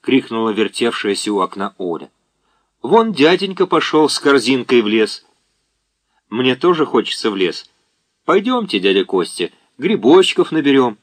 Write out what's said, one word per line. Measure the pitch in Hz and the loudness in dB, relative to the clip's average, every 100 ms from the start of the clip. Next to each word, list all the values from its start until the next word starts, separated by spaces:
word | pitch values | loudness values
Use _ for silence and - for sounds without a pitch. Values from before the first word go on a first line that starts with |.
крикнула | - 131 123 113 113 | 2 0 0 -4 -4
вертевшаяся | 107 98 - 120 - 104 98 - | -2 -4 -2 -4 -2 -4 -4 -4
у | 101 | -2
окна | 90 98 98 _ | -4 -6 -10 _
Оля. | 92 80 - _ _ _ _ _ _ _ | -8 -8 -12 _ _ _ _ _ _ _
«Вон | - 214 226 | 2 2 2
дяденька | 170 151 185 196 185 185 | 2 2 2 -2 -4 -2
пошел | 160 - 151 147 | 0 0 0 0
с | - | 0
корзинкой | 143 139 117 131 117 123 | 2 2 2 -2 2 2
в | 104 | 2
лес». | 110 107 - _ _ _ _ _ _ _ _ _ _ _ | 0 -2 -4 _ _ _ _ _ _ _ _ _ _ _
«Мне | 110 127 127 | -2 -2 2
тоже | 175 165 143 | 0 2 2
хочется | 120 101 - 113 | 0 -2 -4 -4
в | 95 | -2
лес. | 90 - - _ _ _ _ _ - | -2 -4 -16 _ _ _ _ _ -2
Пойдемте, | 185 208 247 208 104 | 0 0 -4 -2 -2
дядя | 95 95 92 | 2 0 0
Костя, | 95 82 - 85 _ _ - | -2 -4 -6 -8 _ _ -8
грибочков | 131 214 107 180 185 - 175 | -2 2 6 6 4 0 -2
наберем». | 160 143 139 123 107 | 0 2 2 2 -4